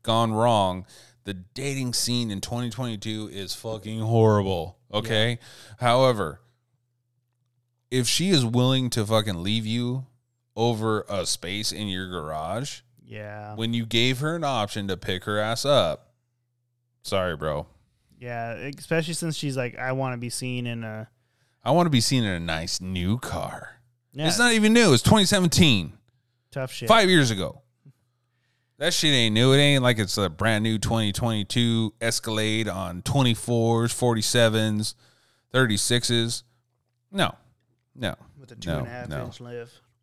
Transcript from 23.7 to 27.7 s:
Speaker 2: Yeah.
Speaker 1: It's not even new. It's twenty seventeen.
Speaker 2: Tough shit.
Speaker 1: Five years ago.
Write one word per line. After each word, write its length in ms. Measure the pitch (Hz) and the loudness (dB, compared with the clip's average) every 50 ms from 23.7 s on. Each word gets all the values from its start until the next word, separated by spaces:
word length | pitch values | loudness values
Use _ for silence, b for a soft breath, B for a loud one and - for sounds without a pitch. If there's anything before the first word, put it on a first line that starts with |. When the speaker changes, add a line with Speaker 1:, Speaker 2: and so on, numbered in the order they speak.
| - _ _ _ _ _ _ _ _ | -20 _ _ _ _ _ _ _ _
Speaker 2:
Yeah. 140 | 135 156 | -4 -2
Speaker 1:
It's 100 | 165 175 | -2 2
not 160 | 208 240 240 233 | 2 2 2 4
even 200 | 220 214 214 226 | 4 4 6 6
new. 200 | 240 233 190 131 | 6 8 8 6
It's 80 | 113 - | 6 6
twenty 220 | - 214 214 196 | 6 6 6 6
seventeen. 680 | - 208 196 180 170 - - 180 151 117 95 80 - - _ _ _ _ _ _ _ _ _ _ _ | 4 4 2 2 2 4 6 6 6 6 2 0 -6 -12 _ _ _ _ _ _ _ _ _ _ _
Speaker 2:
Tough 200 | - 139 131 127 | -10 -10 -10 -10
shit. 160 | - - 120 | -10 -8 2
Speaker 1:
Five 220 | 113 220 226 202 190 | 4 4 6 6 6
years 220 | 180 160 139 117 | 6 6 4 4
ago. 300 | 110 92 85 - - - _ _ | 0 -4 -6 -8 -10 -14 _ _